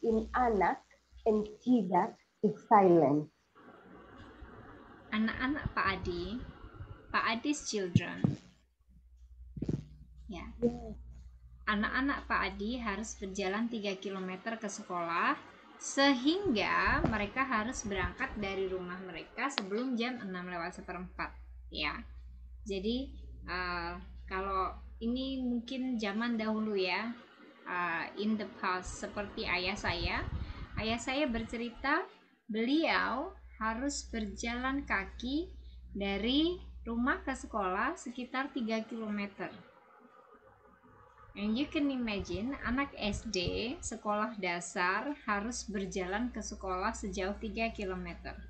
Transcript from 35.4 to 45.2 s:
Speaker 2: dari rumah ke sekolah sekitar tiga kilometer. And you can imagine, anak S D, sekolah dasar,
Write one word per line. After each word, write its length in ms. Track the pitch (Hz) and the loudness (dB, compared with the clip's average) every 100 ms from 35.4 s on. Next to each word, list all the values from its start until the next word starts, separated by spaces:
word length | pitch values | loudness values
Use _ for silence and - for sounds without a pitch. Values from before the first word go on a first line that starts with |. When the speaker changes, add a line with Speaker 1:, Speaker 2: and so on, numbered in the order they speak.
| 359 - - - - | -2 -10 -16 -16 -10
Speaker 2:
dari 640 | 196 196 196 220 277 320 359 - - | -4 0 0 4 4 4 2 -8 -12
rumah 400 | - 233 247 370 | -4 0 2 2
ke 80 | - | 0
sekolah 640 | 254 - 220 185 190 247 | -4 -2 0 0 2 0
sekitar 560 | 359 262 240 247 269 277 | -2 -8 -8 -4 -2 -2
tiga 320 | 277 220 220 220 | -2 0 0 -2
kilometer. 640 | 226 220 208 202 - 170 - - - - - - - - - - - - - - - - - - 196 | -6 -2 -2 -4 -6 -8 -8 -20 -20 -20 -20 -20 -20 -20 -20 -20 -20 -20 -20 -20 -20 -20 -20 -16 -4
And 160 | 208 | 0
you 160 | 220 294 | 2 2
can 240 | 320 285 | 2 2
imagine, 640 | 262 233 202 175 175 233 277 220 | 2 0 -2 -2 -2 -2 -2 0
anak 240 | 254 277 - | 0 0 -2
S 240 | 208 202 226 | -2 -2 -2
D, 480 | 185 175 185 226 339 | -2 0 0 -2 -4
sekolah 540 | - 226 214 208 220 214 | -6 -4 0 0 0 -2
dasar, 720 | 180 175 180 202 180 202 269 285 | -2 -2 -2 0 2 2 -2 -4